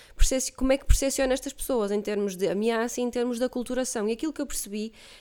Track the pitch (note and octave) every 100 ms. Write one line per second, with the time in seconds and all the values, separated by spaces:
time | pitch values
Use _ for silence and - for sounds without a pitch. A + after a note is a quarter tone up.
0 | - - - C4 - - C4 C#4 - -
1 | C#4 C4+ C4 C4+ C#4 - - B3 G3+ G#3
2 | G#3 G#3 G3+ F3+ F#3 F#3+ A3 A#3 A#3 B3
3 | A#3+ B3 B3 A#3 B3+ B3+ A3 B3+ B3+ A#3
4 | G#3 A3+ D#4 D4 C#4 - G3+ G#3 A3 -
5 | - -